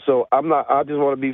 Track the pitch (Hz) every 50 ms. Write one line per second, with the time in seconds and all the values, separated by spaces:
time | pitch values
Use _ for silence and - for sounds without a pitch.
0 | - - 135 123 120 - 127 135 147 165 160 143 - - 131 139 147 139 147 147
1 | 147 139 139 131 135 135